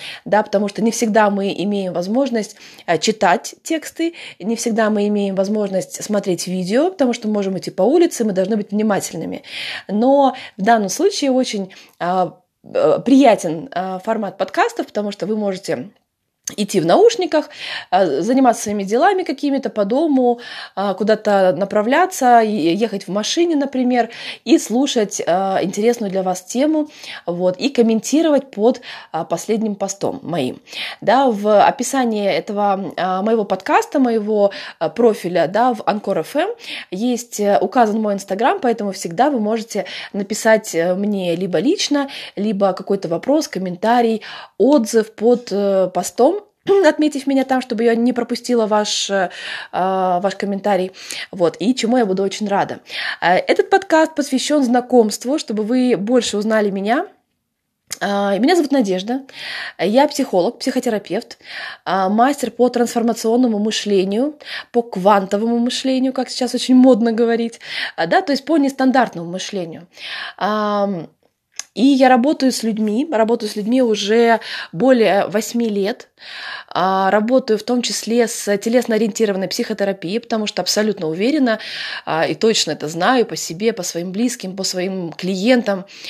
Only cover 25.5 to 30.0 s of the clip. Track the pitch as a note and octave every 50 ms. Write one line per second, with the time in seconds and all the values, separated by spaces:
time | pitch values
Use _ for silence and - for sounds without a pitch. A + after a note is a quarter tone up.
25.5 | F#3+ - - F#3+ F#3+ G3+ G#3 A#3+ A#3 A#3 A3 F#3+ F#3 F#3+ F3+ F#3 F#3 F#3 - -
26.5 | - A#3+ C#4 D4+ D#4 D4+ D4+ D4+ - - - - - - _ - F3 F3 F#3 F3+
27.5 | F3+ - - D4 - - A3+ A3+ A3+ A3 - - C4 D4+ E4+ D#4+ D4 C4+ C4+ -
28.5 | - G3 G#3 A#3+ - - - - - - - _ - D#3+ E3+ - E3+ D#3+ - -
29.5 | A3 G#3+ A3 G#3+ G3+ F#3+ G3 G3 - -